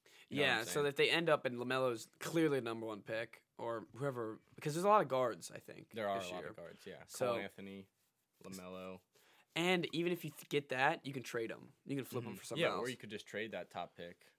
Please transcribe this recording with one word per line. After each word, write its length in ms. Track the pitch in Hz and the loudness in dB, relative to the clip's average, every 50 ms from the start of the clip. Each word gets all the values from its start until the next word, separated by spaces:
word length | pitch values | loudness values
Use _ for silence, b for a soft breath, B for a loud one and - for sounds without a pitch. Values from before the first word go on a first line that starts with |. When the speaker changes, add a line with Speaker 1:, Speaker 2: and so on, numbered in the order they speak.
| B B B B B B | B B B B B B
Speaker 1:
You 80 | - 139 | 0 2
know 60 | 143 | 4
what 40 | 135 | 4
Speaker 2:
Yeah, 120 | 123 110 | 4 2
Speaker 1:
I'm 60 | 117 | 0
Speaker 2:
so 60 | - 90 | 0 0
Speaker 1:
saying? 120 | 156 143 | 2 2
Speaker 2:
that 100 | 143 139 151 | 2 4 4
they 120 | 156 117 | 6 6
end 200 | 131 165 170 160 | 6 4 6 4
up 160 | 151 131 - | 4 4 4
in 100 | 131 123 120 | 0 -2 -2
LaMelo's 520 | 120 123 131 131 131 127 120 113 - - _ _ | -2 0 2 2 2 2 0 -2 -6 -12 _ _
clearly 400 | - - 156 165 160 156 143 131 | -8 0 4 4 4 6 4 2
number 260 | 113 117 113 113 113 | 0 -2 -4 -4 -4
one 160 | 113 107 101 | -6 -6 -8
pick 400 | 95 - 113 113 117 113 - - _ _ _ - | -6 -4 -4 -4 -4 -6 -10 -16 _ _ _ -6
or 300 | 117 117 117 113 101 - - | -4 -4 -4 -4 -6 -8 -8
whoever, 440 | 117 139 143 131 123 113 107 110 - - _ - | -4 -2 -2 -2 -2 -4 -4 -6 -8 -14 _ -16
because 180 | - - 156 147 | -8 -6 -4 -2
there's 100 | 165 180 | 2 6
a 60 | 202 | 8
lot 120 | 208 214 | 8 8
of 60 | 175 131 | 6 6
guards, 420 | 131 131 127 120 104 82 82 - | 4 2 2 2 0 -2 -8 -12
I 80 | - 110 | -14 -14
think, 300 | - - - - - - - | -14 -14 -14 -16 -16 -10 -6
Speaker 1:
There 160 | 110 107 101 | -2 0 0
are 100 | 98 98 | 0 0
Speaker 2:
this 100 | 95 90 | -2 -2
Speaker 1:
a 40 | 90 | -4
lot 60 | 90 | -6
Speaker 2:
year. 80 | 80 76 | -6 -8
Speaker 1:
of 60 | - - | -8 -10
guards, 280 | 85 82 - - - | -12 -14 -14 -14 -14
yeah. 160 | 98 87 69 76 - | -12 -12 -12 -14 -14
Speaker 2:
So 200 | - - 131 123 117 | -4 0 0 0 2
Speaker 1:
Cole 40 | 98 | 0
Anthony, 480 | 101 101 - - 98 98 98 98 95 - _ _ _ _ _ _ _ _ _ _ - | -2 -6 -8 -10 -12 -10 -10 -12 -14 -16 _ _ _ _ _ _ _ _ _ _ -14
LaMelo. 560 | 95 95 92 92 92 92 92 92 92 95 92 - _ b b b b b b b b _ | -12 -10 -10 -10 -10 -10 -8 -8 -10 -10 -12 -16 _ b b b b b b b b _
Speaker 2:
And 320 | 160 170 180 185 180 156 - - | 0 4 4 4 4 2 0 0
even 160 | 156 170 175 | 0 2 2
if 140 | 175 165 - | 0 0 -2
you 60 | 151 | -6
th-, 180 | - - - - | -10 -10 -6 0
get 200 | - 147 143 - | 0 0 0 2
that, 340 | 127 127 135 147 165 - - | 2 4 6 6 6 4 -2
you 80 | 135 135 | -6 -6
can 100 | 135 113 | -6 -6
trade 260 | - - 117 117 107 | -4 -4 -4 -4 -4
him. 240 | 85 58 57 60 - _ _ | -6 -10 -12 -18 -20 _ _
You 100 | - 139 | -4 -4
can 80 | 139 120 | -4 -4
flip 200 | - - 123 117 | -4 -4 -4 -4
him 60 | 113 | -4
Speaker 1:
Mm-hmm. 60 | - 92 | -8 -10
Speaker 2:
for 60 | - | -8
something 160 | - 117 151 | -6 0 2
Speaker 1:
Yeah, 100 | 165 120 101 | 2 2 2
Speaker 2:
else. 120 | 90 117 - | 0 -2 -4
Speaker 1:
or 20 | |
you 80 | 123 - | -4 -6
could 120 | - 107 | -8 -10
just 160 | 110 101 - | -10 -10 -10
trade 260 | - - 101 107 110 101 | -8 -6 -6 -4 -4 -4
that 180 | 92 87 - | -6 -8 -8
top 240 | - 95 87 82 - | -8 -8 -8 -8 -10
pick 320 | - 87 87 90 - - - _ | -12 -12 -12 -12 -16 -20 -20 _